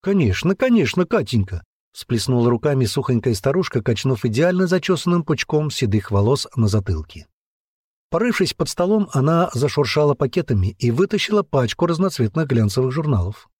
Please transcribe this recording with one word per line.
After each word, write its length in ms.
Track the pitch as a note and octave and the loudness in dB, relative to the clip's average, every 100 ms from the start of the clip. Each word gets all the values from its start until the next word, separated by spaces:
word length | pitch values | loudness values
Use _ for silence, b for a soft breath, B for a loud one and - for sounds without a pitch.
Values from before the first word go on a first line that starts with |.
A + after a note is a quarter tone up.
«Конечно, 540 | F#3 G3 B2+ F#2 E3+ G3 | 0 2 2 0 -2 0
конечно, 500 | B3+ A#3 C3 - F3 | 2 2 2 0 0
Катенька!» 580 | A3+ A#2 A#2+ F#2+ F2 - _ _ | -2 0 -2 -2 -8 -12 _ _
всплеснула 580 | - - A#2 A2+ B2+ A#2+ | -20 -4 -4 0 2 2
руками 360 | A#2 D3 C3+ A#2+ | 2 0 0 0
сухонькая 480 | - C3 A#2+ B2 | -2 -2 0 0
старушка, 500 | A2 C3+ E3+ - B2+ | -2 0 -2 -2 -2
качнув 400 | A2 A2 C3+ B2+ | -2 -2 -2 -2
идеально 440 | A#2+ A2 E3 F#3 F#3 | -2 0 2 2 2
зачесанным 560 | F3+ - F3+ - F3 | 0 0 -2 2 0
пучком 460 | E3 D3+ - D3+ D3+ | 0 -4 -2 -2 -2
седых 400 | - A#2 G#2+ - | -2 0 0 0
волос 380 | G2 G#2 C#3 - - | 0 2 0 -2 0
на 140 | G#2+ | 2
затылке. 580 | G#2+ G2 D#2+ D2+ - - _ _ _ _ _ _ _ _ | 2 -2 -6 -6 -18 -20 _ _ _ _ _ _ _ _
Порывшись 440 | E3 A#3+ - F#3 | -2 0 0 -2
под 160 | - E3 | -2 -6
столом, 400 | - F3+ G#3+ G3 | -2 0 2 0
она 380 | C#3 C#3 E3 F#3 | 0 2 2 0
зашуршала 600 | A#2+ C#3 - C3+ D3+ D3 | 0 0 0 0 2 2
пакетами 640 | C#3 C#3 - D#3 A2 F#2 - | 2 0 -2 0 0 0 0
и 120 | A#2+ | 0
вытащила 520 | A#2 G3 G#3 - G#3+ | 2 0 0 0 0
пачку 440 | F#3+ C#3 A#2+ - E3+ | 0 0 0 0 -2
разноцветных 600 | E3 F#3+ - A2 D#3+ D3+ | 0 -2 0 -2 -2 0
глянцевых 460 | A#2+ G#2+ B2+ B2+ | 2 2 0 -2
журналов. 560 | C3+ D3+ A2+ F2 G#2 _ _ | -2 0 0 -2 -8 _ _